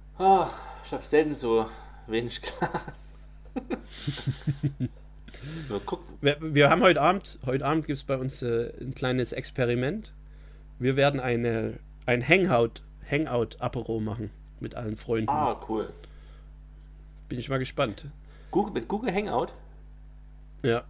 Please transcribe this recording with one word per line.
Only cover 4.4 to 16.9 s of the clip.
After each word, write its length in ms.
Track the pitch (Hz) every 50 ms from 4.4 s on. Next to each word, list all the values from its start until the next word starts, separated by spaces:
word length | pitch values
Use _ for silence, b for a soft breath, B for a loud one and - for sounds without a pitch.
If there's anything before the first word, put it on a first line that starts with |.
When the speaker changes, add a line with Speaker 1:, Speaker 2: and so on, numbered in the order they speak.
| - - 139 - - 143 143 - 127 120 - - - - - - - B B B 123 143 160 165 156 131
Speaker 1:
Mal 120 | 107 98
gucken. 260 | - - - - - - - -
Speaker 2:
Wir, 160 | - 143 147 147
wir 300 | 160 160 147 139 143 143
haben 120 | - 175
heute 180 | 196 190 170 139
Abend, 380 | 143 165 190 196 - - - - -
heute 200 | 120 131 135 139
Abend 220 | 135 156 160 151
gibt's 180 | - 147 139 -
bei 120 | - 139
uns, 260 | 131 131 135 - -
äh, 300 | 127 120 117 117 120 - - -
ein 140 | 123 135 131
kleines 380 | - 135 127 127 127 123 -
Experiment. 800 | - 131 127 - - - 127 120 120 127 123 139 185 220 214 - - - b b b b b b b b b b b -
Wir 160 | 120 127 135
werden 220 | 135 139 143 143 135
eine, 580 | 123 127 120 117 120 120 113 113 110 110 113 - - - - - -
ein 200 | - - - 123
Hangout, 560 | 127 165 190 180 180 131 117 117 113 - - - - - - - -
Hangout-Apero 880 | - 147 160 139 123 120 113 110 - - 123 123 - 127 110 - 113 113
machen 300 | 107 107 107 117 107 101 - - - - - -
mit 140 | - 113 -
allen 200 | - 104 110 107
Freunden. 320 | - - - 117 113 110 110
Speaker 1:
Ah, 300 | 143 156 147 127 107 - - -
cool. 240 | 110 107 98 - - - b b b b b b b b b b b - - - - - - -